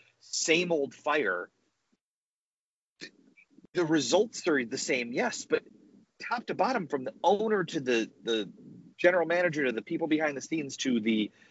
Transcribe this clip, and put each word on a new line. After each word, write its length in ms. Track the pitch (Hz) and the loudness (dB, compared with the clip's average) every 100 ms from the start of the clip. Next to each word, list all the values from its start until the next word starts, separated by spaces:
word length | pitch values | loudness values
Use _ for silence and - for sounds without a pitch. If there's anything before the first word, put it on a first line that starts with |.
| _ _ | _ _
"Same 520 | - - - 165 180 | -10 -4 2 2 2
old 220 | 160 139 | 0 -2
Fire." 540 | - 147 151 104 90 - _ _ _ _ _ _ _ _ _ _ _ _ _ _ _ | -4 -2 0 0 -2 -6 _ _ _ _ _ _ _ _ _ _ _ _ _ _ _
Th-, 120 | - _ _ _ _ - - | -20 _ _ _ _ -20 -8
the 100 | 180 | -2
results 640 | 160 160 120 170 - - 180 | 2 2 4 2 2 -2 0
are 160 | 143 | 0
the 140 | 113 131 | 0 -6
same, 340 | - 131 120 | -2 -2 -2
yes, 340 | 135 233 - - | -2 -2 -4 -2
but 140 | - - - - - _ _ - | -2 -2 -18 -20 -20 _ _ -6
top 180 | 240 - | -6 -6
to 80 | |
bottom, 320 | - 202 247 151 | -2 0 0 -2
from 160 | 143 | -4
the 80 | 127 - | -6 0
owner 420 | 170 202 220 208 | 2 2 2 0
to 160 | 175 165 | 0 -2
the, 300 | 127 117 104 - | 2 2 2 -4
the 260 | 110 113 92 - - - - - | -2 -2 -2 -10 -20 -20 -20 2
general 280 | 175 180 160 | 2 4 2
manager 380 | 175 175 151 | 2 2 2
to 80 | 131 | 0
the 100 | 110 | -2
people 240 | - 165 156 | -4 -4 0
behind 300 | 156 156 139 | 0 0 -4
the 40 | |
scenes 340 | - 160 139 - | -4 -6 -6 -4
to 220 | 135 120 | 0 0
the 300 | 107 110 104 - - | 2 0 0 -6 -20